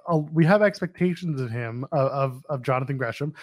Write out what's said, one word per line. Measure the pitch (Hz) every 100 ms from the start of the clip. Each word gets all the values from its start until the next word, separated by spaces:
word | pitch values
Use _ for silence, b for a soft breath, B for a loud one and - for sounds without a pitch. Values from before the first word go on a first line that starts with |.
| -
uh, | 160
we | 151 156
have | 160 208
expectations | 208 - 175 - 180 170 175 139
of | 123
him, | 117 117 120 135
uh, | 156 131
of, | 139 135 127 -
of | 139
Jonathan | 123 127 135 135
Gresham | 117 - 147 -